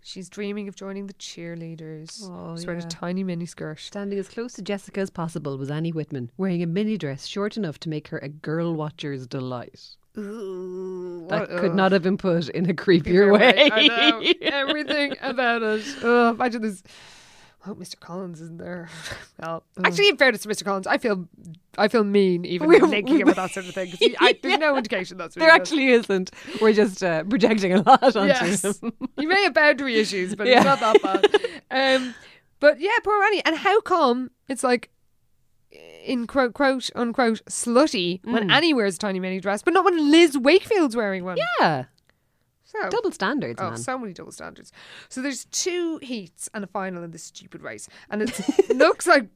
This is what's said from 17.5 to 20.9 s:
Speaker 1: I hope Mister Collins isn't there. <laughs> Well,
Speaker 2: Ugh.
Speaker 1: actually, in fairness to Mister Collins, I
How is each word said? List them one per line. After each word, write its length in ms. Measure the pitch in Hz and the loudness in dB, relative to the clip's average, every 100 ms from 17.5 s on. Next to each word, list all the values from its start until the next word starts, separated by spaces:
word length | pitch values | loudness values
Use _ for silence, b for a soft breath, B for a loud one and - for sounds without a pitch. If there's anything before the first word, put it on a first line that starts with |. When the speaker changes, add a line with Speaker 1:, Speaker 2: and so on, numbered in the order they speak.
| B | B
Speaker 1:
I 40 | 185 | -16
hope 100 | - | -16
Mister 200 | 180 - | -16 -18
Collins 420 | - 175 190 160 | -16 -12 -12 -14
isn't 160 | 165 165 | -16 -16
there. 320 | 175 180 165 | -12 -12 -14
<laughs> 40 | 160 156 B B _ | -16 -14 B B _
Well, 240 | 165 165 _ - | -10 -10 _ -2
Speaker 2:
Ugh. 60 | 185 | -2
Speaker 1:
actually, 220 | 180 403 | 4 2
in 80 | 302 | 4
fairness 240 | 269 220 | 2 2
to 40 | - | -4
Mister 160 | 208 | -8
Collins, 220 | 175 196 | -4 -6
I 100 | 190 | -2